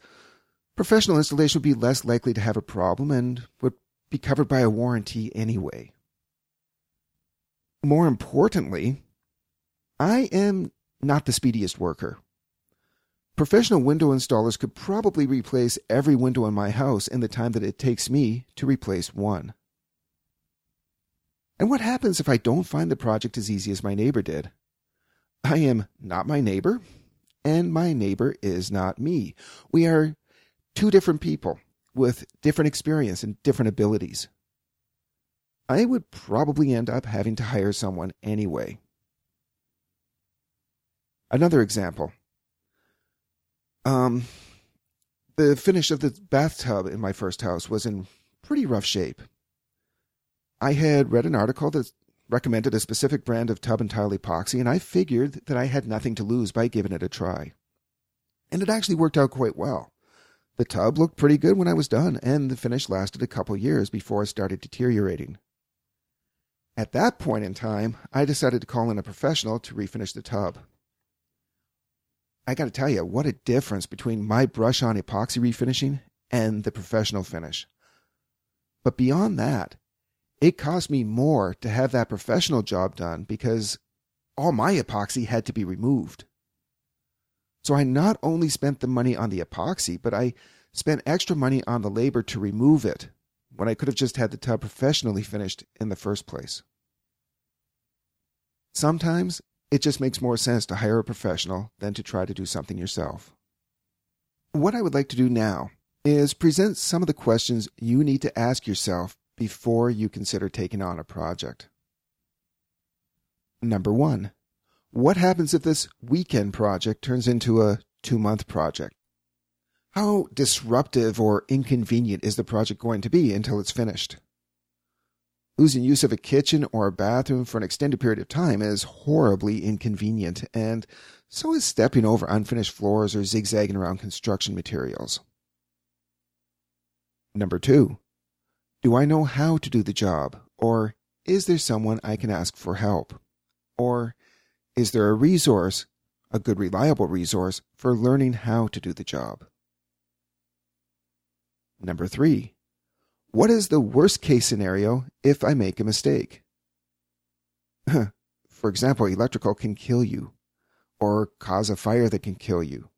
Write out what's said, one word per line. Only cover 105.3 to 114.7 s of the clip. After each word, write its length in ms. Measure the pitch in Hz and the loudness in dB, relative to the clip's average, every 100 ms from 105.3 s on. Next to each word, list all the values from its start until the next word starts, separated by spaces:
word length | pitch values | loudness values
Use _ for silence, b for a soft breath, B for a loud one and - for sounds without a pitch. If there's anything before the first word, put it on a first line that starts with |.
| 117 110 80 65 _ _ _ | 2 0 -2 -8 _ _ _
is 320 | 147 147 143 - | 2 4 4 2
present 420 | 170 151 208 - | 2 4 0 0
some 240 | - 170 | -2 -2
of 60 | 165 | 0
the 60 | |
questions 540 | - 120 117 - 117 101 - | 0 2 2 2 -2 -4 -6
you 240 | 117 127 | 0 2
need 180 | 147 135 | 4 0
to 160 | - - | -2 -2
ask 300 | 117 131 - | -2 -2 -4
yourself 480 | 95 - 87 92 - _ - | -4 -2 -4 -6 -12 _ -8
before 520 | 110 - 120 117 120 | -8 -4 0 2 2
you 180 | 107 107 | 0 -4
consider 420 | - 101 98 98 | -4 -6 -4 -4
taking 320 | - 90 101 | -6 -6 -4
on 180 | 92 82 | -6 -8
a 40 | |
project. 640 | 78 82 80 87 64 - - _ _ _ _ _ _ _ _ _ _ _ _ _ _ _ _ _ _ - | -10 -8 -6 -6 -10 -14 -20 _ _ _ _ _ _ _ _ _ _ _ _ _ _ _ _ _ _ -6
Number 300 | 117 101 101 | -2 0 2
one, 400 | 113 151 107 104 _ _ _ _ | 2 2 0 -6 _ _ _ _